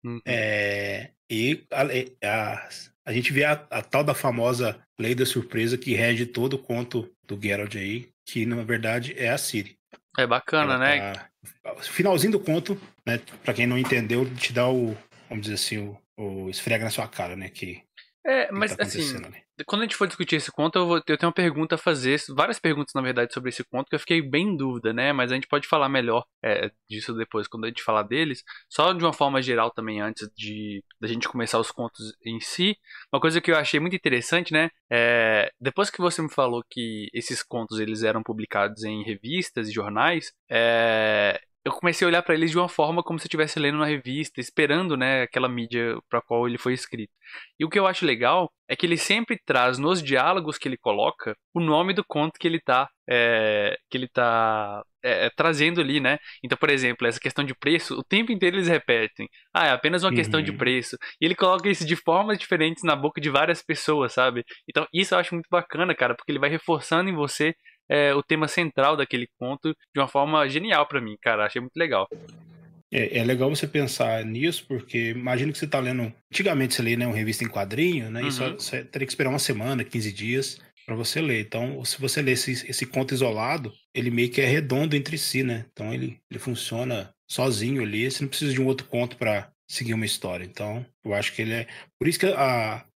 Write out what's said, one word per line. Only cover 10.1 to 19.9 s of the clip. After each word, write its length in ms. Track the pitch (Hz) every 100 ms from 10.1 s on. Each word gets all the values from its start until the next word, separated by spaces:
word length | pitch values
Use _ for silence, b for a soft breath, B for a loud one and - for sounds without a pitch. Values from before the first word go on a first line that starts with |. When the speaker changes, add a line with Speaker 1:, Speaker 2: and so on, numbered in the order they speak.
| -
Speaker 1:
É 80 | 123
bacana, 480 | 120 - 156 147
Speaker 2:
Ela 60 | 127
Speaker 1:
né? 340 | 131 143 101
Speaker 2:
tá, 160 | 95 - _ - - - -
finalzinho 480 | - - 185 175 185
do 80 | 208
conto, 420 | - 160 - 196 - _ -
né? 140 | 120 - -
Pra 100 | -
quem 140 | 120 120
não 100 | 123
entendeu, 480 | 127 123 107 120 131 127
te 160 | -
dá 160 | 123 123
o, 300 | 127 117 107 - _ _
vamos 140 | 110
dizer 100 | 104 104
assim, 220 | - 107
o, 200 | 104 104 _ -
o 320 | 104 95 95
esfrega 340 | 92 - 113
na 60 | 110
sua 180 | - -
cara, 280 | - 87 92
né? 140 | 95
Que, 340 | - 92 90 _ - B _ 302
Speaker 1:
É, 200 | 262 -
Speaker 2:
que 40 |
Speaker 1:
mas, 220 | 196 214 -
Speaker 2:
tá 80 |
Speaker 1:
assim, 160 | 202 -
Speaker 2:
acontecendo 260 | 151 127 -
ali. 160 | - _ _ -
Speaker 1:
quando 160 | 202
a 40 |
gente 100 | 220